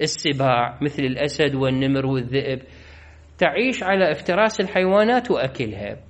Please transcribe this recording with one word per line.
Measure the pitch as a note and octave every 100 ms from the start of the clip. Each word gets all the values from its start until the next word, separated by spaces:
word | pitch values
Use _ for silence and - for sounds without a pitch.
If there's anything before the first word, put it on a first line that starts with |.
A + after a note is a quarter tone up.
السباع | D#3 - - C3+ C3+ A#2+ A#2+ -
مثل | D3 C#3+
الأسد | C3+ B2+ C#3+ - D3
والنمر | C3+ C3+ C3 C3+ C3+ C3+
والذئب | C3 A#2 C3+ C3 C3 - - - - - - - -
تعيش | E3+ E3 B3+ A#3
على | F#3 G3 F3
افتراس | D3+ - F3+ A3 G#3+
الحيوانات | F#3+ F#3+ F#3 G3+ G#3+ B3 A#3+
وأكلها، | C#3+ C3 - A2+ G2+ G2+ G#2+ -